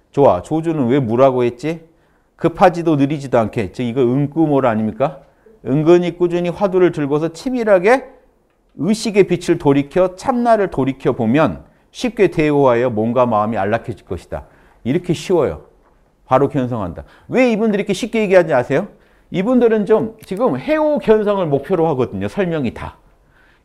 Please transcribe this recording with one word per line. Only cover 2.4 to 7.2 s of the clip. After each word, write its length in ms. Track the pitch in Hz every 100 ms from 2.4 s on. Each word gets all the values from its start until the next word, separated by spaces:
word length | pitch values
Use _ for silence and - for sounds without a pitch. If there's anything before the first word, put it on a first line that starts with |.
| 160 165 190 170 165 147
느리지도 420 | 139 151 139 120
않게. 360 | 107 - 95
즉 100 | -
이거 180 | 120 123
응꾸몰 640 | 120 131 143 156 156 135 127
아닙니까? 540 | 110 110 - 147 - _ _ _ _ 120
은근히 520 | 143 156 175 175 170
꾸준히 300 | 175 175 175
화두를 460 | 170 202 185 175
들고서 400 | 156 143 147